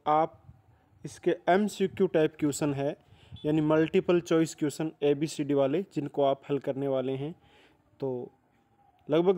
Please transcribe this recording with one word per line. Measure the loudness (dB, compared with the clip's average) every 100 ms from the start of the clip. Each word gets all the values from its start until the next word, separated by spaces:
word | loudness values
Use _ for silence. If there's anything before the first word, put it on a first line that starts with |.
| 0
आप | 2 0 -4 -20 -20 _ _ _ _
इसके | -18 -6 -4 -2 2
एमसीक्यू | 2 2 -2 -4 0 0
टाइप | 2 0 0
क्वेश्चन | -4 -2 -2
है, | -2 -4 -6 _ -20 -20 -8
यानी | -2 0
मल्टीपल | 2 2 2 0 2 0
चॉइस | 2 0 0
क्वेश्चन | -2 -4 -4 -6 -2
एबीसीडी | 0 0 -2 -4 0
वाले, | 2 2 0 -4
जिनको | -6 -6 0
आप | 0 0 -2
हल | -4
करने | -2 -2 -2
वाले | -2 -2
हैं। | -4 -6 -12 _ _ _ _ _ _
तो | -6 -6 -10 -18 _ _ _ _ _ _ -2
लगभग | 2 2